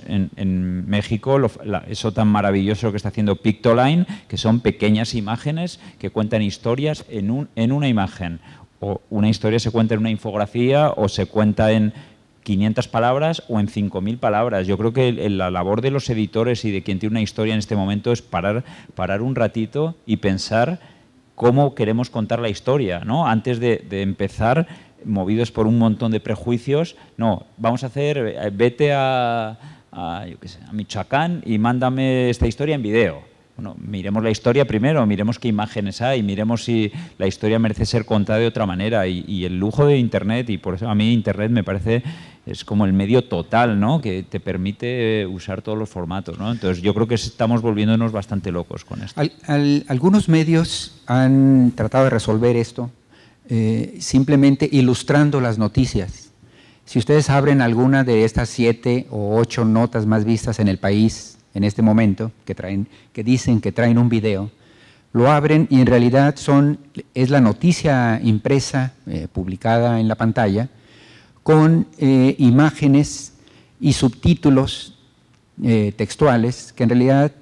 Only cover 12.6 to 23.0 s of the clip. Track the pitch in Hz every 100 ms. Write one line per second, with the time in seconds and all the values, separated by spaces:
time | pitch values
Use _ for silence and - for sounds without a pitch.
12.6 | 107 107 - 117 120 135 160 165 - 110
13.6 | 101 107 101 98 101 127 117 104 120 98
14.6 | 92 95 113 127 123 110 101 95 92 90
15.6 | 92 110 135 139 - 113 101 110 120 117
16.6 | 110 95 101 95 107 113 104 - 110 110
17.6 | 101 104 95 104 120 117 - 87 98 113
18.6 | - - - - 92 101 127 131 107 117
19.6 | 110 143 160 - - 107 101 95 - 113
20.6 | 131 180 - _ _ _ _ - 120 131
21.6 | 139 135 107 113 123 117 104 117 117 95
22.6 | - 143 101 87